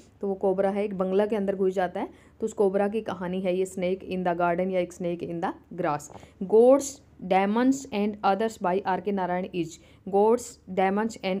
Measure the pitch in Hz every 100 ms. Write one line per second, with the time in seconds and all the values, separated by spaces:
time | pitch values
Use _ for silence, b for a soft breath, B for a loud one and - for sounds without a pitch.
0 | B - 202 196 196 185 196 202 202 185
1 | 190 190 208 220 196 190 190 185 180 196
2 | 359 B B B 220 - 202 196 202 220
3 | 220 180 180 185 190 185 185 - 180 190
4 | - 185 180 170 175 175 185 185 180 -
5 | 175 170 170 170 190 330 - 170 170 147
6 | - B B B 185 214 240 277 277 -
7 | _ - 180 185 202 220 254 269 - 208
8 | 208 208 196 196 220 - 190 185 196 185
9 | 185 202 180 180 190 180 165 - b b
10 | - 196 214 247 - - - 185 190 202
11 | 226 - 190 190